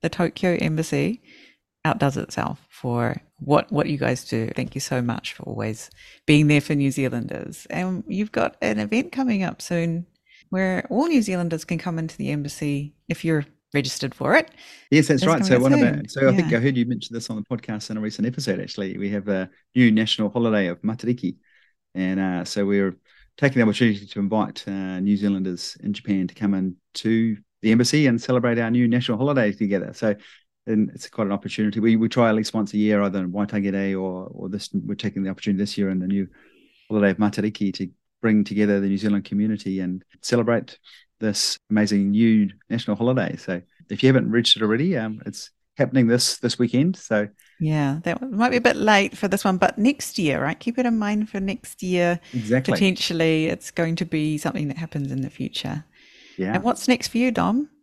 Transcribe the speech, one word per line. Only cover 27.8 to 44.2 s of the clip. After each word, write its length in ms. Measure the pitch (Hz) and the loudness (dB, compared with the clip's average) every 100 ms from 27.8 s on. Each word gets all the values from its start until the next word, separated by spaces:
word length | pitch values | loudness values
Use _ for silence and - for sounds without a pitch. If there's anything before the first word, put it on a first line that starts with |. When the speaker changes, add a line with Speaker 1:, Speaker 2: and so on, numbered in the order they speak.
| 120 151 143 | 4 4 4
Speaker 2:
and 140 | 117 | 2
celebrate 360 | - 127 120 117 | 2 2 2 0
our 140 | 113 | 0
new 160 | 120 120 | 2 4
national 300 | 120 123 110 | 2 0 0
holiday 340 | 139 139 107 | 0 2 2
together. 400 | 101 107 98 - | 0 0 0 -2
So, 220 | - 113 104 - - _ _ - | -4 -2 -2 -6 -20 _ _ -2
and 240 | 110 107 | 0 0
it's 160 | - - | -4 -16
quite 180 | - 104 | -6 -4
an 60 | |
opportunity. 460 | 101 98 - 107 104 | -2 -6 -2 -2 2
We, 160 | 110 113 | 2 4
we 120 | 113 | 2
try 200 | 127 117 | 2 4
at 60 | 107 | 2
least 180 | 107 | 0
once 200 | 113 104 | -2 -2
a 40 | 104 | 0
year, 240 | 107 104 | 2 2
either 180 | 101 95 | 2 -2
in 120 | 92 | -4
Waitangi 400 | 95 101 107 101 | -4 -2 -2 -2
Day 240 | 98 98 95 | 0 -2 -2
or, 320 | 92 92 92 | -4 -6 -10
or 180 | - 98 | -12 -10
this, 200 | 101 - | -10 -6
we're 220 | 101 85 101 | -6 -4 -6
taking 280 | 107 101 | -6 -4
the 60 | 95 | -4
opportunity 320 | 95 - 95 | -4 -2 0
this 160 | 101 - | -2 -2
year 120 | 98 | -2
in 100 | 95 | 0
the 80 | 92 | 0
new 200 | 98 95 _ _ _ _ _ _ | -2 -2 _ _ _ _ _ _
holiday 220 | 107 101 | 2 2
of 60 | 92 | 4
Matariki 560 | 104 101 107 104 101 - | 0 0 -4 -2 -4 -4
to 140 | 92 _ _ _ | -8 _ _ _
bring 220 | 113 107 | 2 2
together 360 | 101 98 104 101 | 2 0 2 2
the 80 | 98 | 0
New 100 | 98 | -2
Zealand 280 | 107 101 98 | 0 -2 -2
community 540 | 101 107 107 - 95 | -2 0 -2 -4 -4
and 240 | 92 92 - _ | -4 -6 -12 _
celebrate 560 | - 120 113 117 - - _ - _ _ | -2 0 2 0 -2 -18 _ -20 _ _
this 380 | 110 104 - - _ | -4 -2 -2 -4 _
amazing 420 | 107 104 101 98 | 0 2 2 2
new 380 | 101 113 110 101 - _ | 4 4 4 2 -2 _
national 260 | 117 - 101 | -6 -2 -2
holiday. 400 | 117 127 85 82 | 0 0 -2 -4
So 240 | - 90 - _ - | -6 -8 -8 _ -12
if 140 | 98 | 2
you 40 | 127 | 4
haven't 240 | 131 | 4